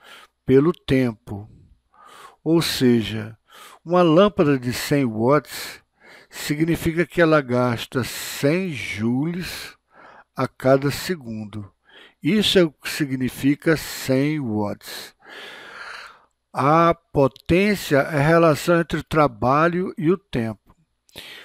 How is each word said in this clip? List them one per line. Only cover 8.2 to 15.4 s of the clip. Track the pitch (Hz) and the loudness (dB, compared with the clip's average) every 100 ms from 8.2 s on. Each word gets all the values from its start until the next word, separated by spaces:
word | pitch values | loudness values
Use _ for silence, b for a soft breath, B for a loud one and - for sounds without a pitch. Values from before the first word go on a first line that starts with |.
| - - 143 175 190 | -12 -2 0 0 -4
joules | 123 92 92 113 127 160 180 165 - - - _ B B B _ - | -8 -10 -4 -2 -2 -2 -6 -10 -12 -16 -20 _ B B B _ -8
a | 131 | -8
cada | - 131 135 143 | -2 2 2 2
segundo. | 131 - 175 117 110 104 104 98 _ b b b _ | -4 -6 -8 -10 -12 -12 -12 -16 _ b b b _
Isso | 143 214 - 196 | 0 0 2 4
é | |
o | 165 | 2
que | - - | 0 -10
significa | - 139 131 123 - 135 143 - - | -6 -4 -2 -4 0 0 0 0 -2
cem | - - - 131 147 156 | -4 -8 -2 0 0 -2
watts. | 123 107 104 104 - - - _ B B | -4 -2 -4 -6 -14 -16 -18 _ B B